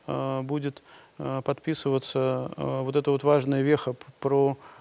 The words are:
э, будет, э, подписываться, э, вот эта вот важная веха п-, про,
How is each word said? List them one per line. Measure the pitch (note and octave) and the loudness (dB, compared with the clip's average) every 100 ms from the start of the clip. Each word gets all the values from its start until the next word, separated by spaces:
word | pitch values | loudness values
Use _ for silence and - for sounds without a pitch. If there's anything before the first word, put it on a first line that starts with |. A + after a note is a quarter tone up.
| - | -8
э, | C#3 C3+ C3+ | -4 -4 -4
будет, | C3 D3 C#3 C#3 - - - - | -4 -4 -6 -8 -16 -20 -20 -10
э, | C#3 C3+ | -6 -4
подписываться, | C#3 C#3 - D3+ C#3+ C3+ - C3 C3 B2+ B2+ - | -4 -4 -4 -2 0 -2 0 -2 0 -2 -4 -6
э, | C#3 C3+ | -4 -4
вот | C3 | -2
эта | C#3+ C#3+ | 0 2
вот | C#3 | 2
важная | C#3+ D3 C3 C3+ | 4 4 4 2
веха | C3+ D3 - | 4 2 0
п-, | B2 - - | -8 -12 -4
про, | C3+ C#3 C#3 C3+ - - | 0 2 2 0 -10 -20